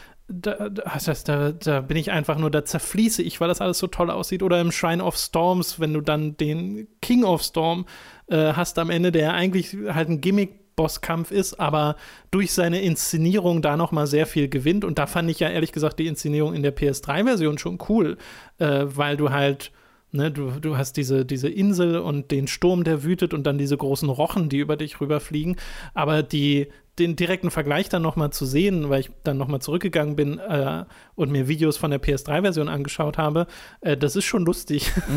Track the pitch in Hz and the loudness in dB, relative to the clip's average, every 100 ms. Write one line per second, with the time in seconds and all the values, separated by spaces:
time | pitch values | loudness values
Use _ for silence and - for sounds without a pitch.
0 | - - - 180 208 196 208 202 - 147 | -20 -20 -14 -6 -6 -4 -6 -6 -6 -4
1 | - 143 - 143 143 165 160 139 135 156 | -2 -2 -2 0 0 -2 0 0 0 -2
2 | 147 165 151 151 156 151 147 160 - 185 | 0 -2 0 0 2 0 0 -4 -2 2
3 | 226 220 170 - 170 175 190 175 185 - | 2 2 -2 0 0 2 0 0 -2 0
4 | 175 185 175 185 185 175 170 - 170 170 | 0 0 -4 -2 2 2 2 0 0 0
5 | 185 - - 165 175 180 175 - 156 151 | -2 -2 -2 2 2 2 0 -2 -2 0
6 | 151 151 151 151 151 160 185 208 214 _ | 0 0 -2 -2 -2 -2 -4 -8 -12 _
7 | - 247 208 165 - 165 160 170 180 - | 2 4 6 2 0 0 0 0 -4 -14
8 | - - - 160 156 151 170 - 165 170 | -20 -20 -2 2 2 2 -2 -2 0 2
9 | 180 160 151 175 185 185 - 196 208 160 | 4 4 2 2 2 0 -2 -8 -4 -2
10 | 160 156 180 202 196 - _ - 156 - | 0 0 2 2 0 -6 _ -2 -2 -2
11 | - 165 165 202 190 - 151 151 151 151 | -4 -4 0 -2 -2 -2 0 2 0 -2
12 | - - - 190 190 - 170 175 190 156 | -10 -20 -2 0 0 2 2 2 0 0
13 | - 165 165 202 175 170 151 151 165 156 | -2 2 2 4 2 2 2 2 0 0
14 | 147 151 151 156 139 139 139 202 190 156 | 2 2 2 0 0 0 2 2 0 -2
15 | 139 170 165 160 165 160 165 156 151 - | -2 0 -2 0 0 0 -2 0 -2 0
16 | 160 147 151 147 151 165 143 139 143 131 | -4 -2 -2 0 0 0 -2 2 0 0
17 | - 151 240 220 156 151 170 180 - 220 | -2 0 2 2 0 0 -6 -8 0 2
18 | 165 - - - - _ 151 139 143 139 | 2 -2 -14 -20 -20 _ 0 2 0 0
19 | 147 147 143 143 143 139 - - _ _ | 0 2 2 2 2 0 -8 -18 _ _
20 | _ 143 156 143 135 139 156 135 135 - | _ -2 -2 -2 -6 -4 -2 -2 -2 -2
21 | 131 135 127 135 143 202 196 180 175 170 | 2 2 2 -2 -2 2 2 4 2 2
22 | 175 143 - 139 139 - 180 180 165 151 | 0 -4 -2 -2 -2 2 2 4 2 2
23 | 151 180 175 156 143 143 139 147 135 139 | 0 0 0 0 0 0 0 0 0 0
24 | 147 131 160 202 156 139 147 147 151 - | 0 0 0 0 0 0 0 -2 -4 -6
25 | 143 151 - 151 165 180 - - - - | -2 -2 -2 -4 -2 -4 -8 -12 -8 -2
26 | 151 151 143 151 143 143 139 - _ - | 2 2 0 0 2 2 0 -8 _ 0
27 | 170 165 170 185 180 - 147 151 202 180 | 0 2 0 0 0 -2 0 0 0 0
28 | 160 165 147 - 135 143 196 180 147 135 | 0 0 -2 -2 0 2 2 2 2 0
29 | - - 156 139 135 135 - 170 185 160 | -2 -6 -2 -2 -2 -2 -2 -2 0 0
30 | 147 147 143 160 285 147 135 160 180 - | 0 0 0 -2 -2 0 0 -4 -8 -18
31 | - - 139 143 131 156 160 147 156 139 | -16 -4 0 0 0 2 2 2 -2 0
32 | - 135 - 151 196 156 151 151 139 - | 0 -2 0 0 2 0 -2 -4 -4 -2
33 | 151 156 156 160 170 - - - 175 139 | -2 0 0 2 -2 -6 -20 -6 -2 0
34 | 143 202 - 220 170 - - 143 - - | 0 0 0 2 2 0 -2 -2 0 0
35 | - | 0